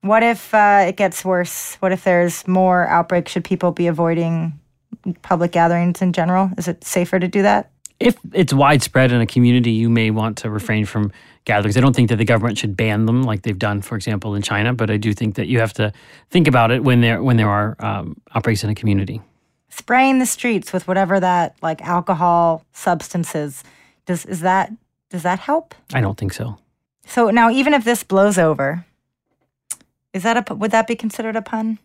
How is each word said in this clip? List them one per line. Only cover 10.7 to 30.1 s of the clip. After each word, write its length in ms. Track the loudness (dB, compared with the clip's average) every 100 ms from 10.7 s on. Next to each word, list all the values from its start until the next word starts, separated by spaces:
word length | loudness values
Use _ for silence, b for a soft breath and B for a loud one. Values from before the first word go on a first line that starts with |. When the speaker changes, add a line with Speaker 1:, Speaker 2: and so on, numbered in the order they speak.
| -2 -2
Speaker 2:
from 260 | -2 -4 b b b
gatherings. 320 | -2 0 2 2
I 40 |
don't 140 | 4
think 140 | 4 2
that 80 | 2
the 80 |
government 340 | 2 2 0 -4
should 180 | -6 -2
ban 300 | -2 0 2
them 160 | 0
like 200 | 0 -2
they've 160 | -4 -4
done, 220 | -2 -4
for 160 | -6 -8
example, 380 | -6 -6 -4
in 80 | -6
China, 300 | -4 -2 -2
but 180 | -2 -2
I 60 | 0
do 160 | -2
think 240 | -2 -4 -4
that 100 | -2
you 140 | 0
have 120 | 0
to 180 | -2 -4 B B B B
think 180 | 2 4
about 220 | 4 4
it 120 | 2
when 180 | 2 4
there, 220 | 4 2
when 140 | 2 2
there 120 | 2
are, 280 | 0 -2 -4
um, 380 | -6 -6 -8 -14 _
outbreaks 300 | -6 -2 -2
in 60 | -4
a 40 |
community. 460 | -4 0 0 -2 -8 -14 _ _ _ _
Speaker 1:
Spraying 500 | -20 -2 2 4 2
the 80 | 0
streets 460 | -2 -2 -2 -2
with 140 | -6 -2
whatever 300 | 0 2 0
that, 360 | 2 0 -2 _
like, 180 | -6 -6
alcohol 840 | -4 -4 -2 0 2 4 2 0 _
substance 600 | -6 -2 -2 -4 -6 -6 -6
is, 260 | -8 -10 b b b b
does, 200 | -8 -6 -6
is 140 | -4
that, 320 | 0 0 -2 -8 _ _ _
does 120 | -6
that 160 | -4 -4
help? 360 | -2 -4 -4 -20 _
Speaker 2:
I 60 | -4
don't 180 | -2 -4
think 140 | -8
so. 260 | -6 -10 -12 _ _ _ _ _
Speaker 1:
So 240 | 0 2
now, 200 | 4 4
even 220 | 2 2
if 120 | 2
this 200 | 0 -4
blows 340 | 0 2 4 4
over, 460 | 2 2 -4 -6 -12 _ _ _ _ _ _ _ _ -16 _ _ _